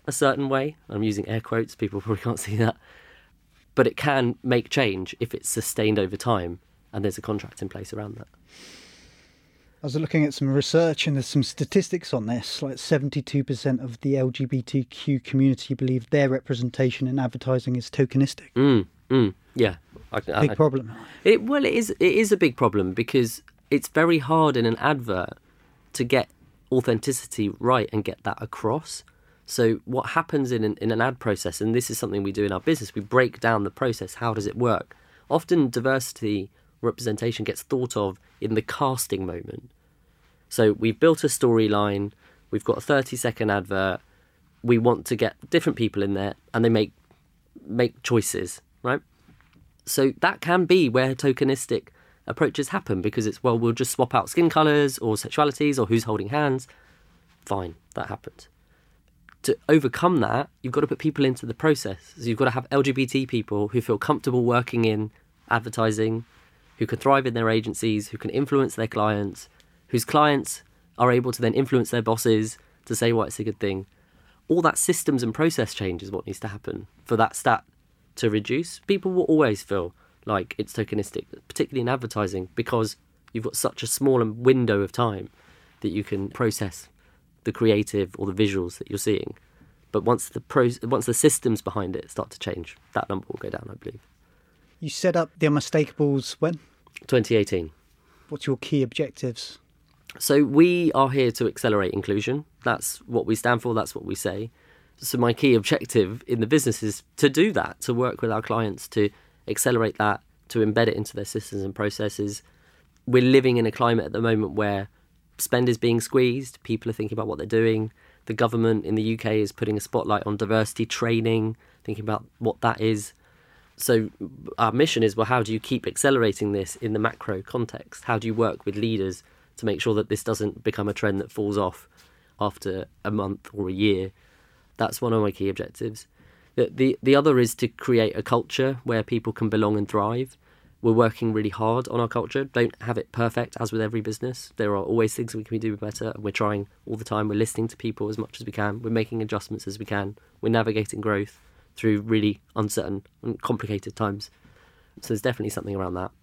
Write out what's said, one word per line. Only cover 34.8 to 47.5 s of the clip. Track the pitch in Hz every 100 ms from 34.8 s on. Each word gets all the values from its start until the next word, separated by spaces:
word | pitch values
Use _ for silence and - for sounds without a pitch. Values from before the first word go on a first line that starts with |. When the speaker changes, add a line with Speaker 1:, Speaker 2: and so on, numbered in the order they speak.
| - - _ _ -
Speaker 1:
Often | 151 - 175 135
diversity | 120 127 131 127 - 110 104 98 _ _ _
representation | 117 - 117 104 117 113
gets | 107 -
thought | - 135 123 113
of | 98 95 _ _
in | 110 110
the |
casting | - - 139 127 - 98 92
moment. | 87 - - 123 _ _ _ _ _ _ _ _
So | - 110
we've | 101 113 107
built | 165 156 147
a |
storyline, | - 127 113 110 104 104 101 101 - _ _ _
we've | 110
got | - -
a |
thirty-second | - 143 127 123 120 110 110
advert, | 101 95 98 95 90 _ _ _ _ _ _
we | 117 120
want | 117 113 -
to | 113
get | 110 - -
different | 170 160 127
people | 131 101
in | 98
there, | 98 98 - _
and | 117
they | 117
make, | 113 104 - _ _ _ _ _